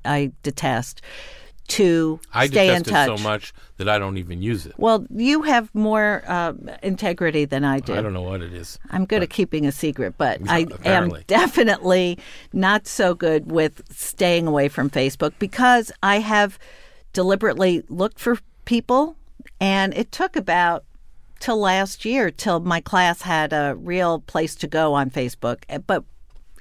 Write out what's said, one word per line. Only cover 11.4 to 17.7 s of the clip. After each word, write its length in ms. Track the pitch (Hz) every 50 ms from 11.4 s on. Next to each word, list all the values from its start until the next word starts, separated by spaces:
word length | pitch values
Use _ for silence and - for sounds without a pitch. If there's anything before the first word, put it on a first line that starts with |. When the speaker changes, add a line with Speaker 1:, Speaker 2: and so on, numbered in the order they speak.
| 370 - - - 240 220 202 - - 185 185 185 180 175 175 - - - - - - - -
Speaker 1:
not 340 | 190 185 190 208 214 -
so 280 | - - - 202 180 175
good 360 | - 175 160 156 151 160 160
with 320 | 160 165 156 151 - - - - -
staying 520 | - - - - - 196 175 175 170 170
away 220 | 160 151 147 139 143
from 220 | - - 139 139
Facebook 420 | - 143 131 139 - - 160 156 - -
because 540 | 208 196 - - 254 254 247 240 214 - - - -
I 180 | 196 202 208
have 380 | 220 214 214 208 208 196 - - - - - - - - - - - - -
deliberately 680 | 190 185 190 196 196 220 202 123 156 190 185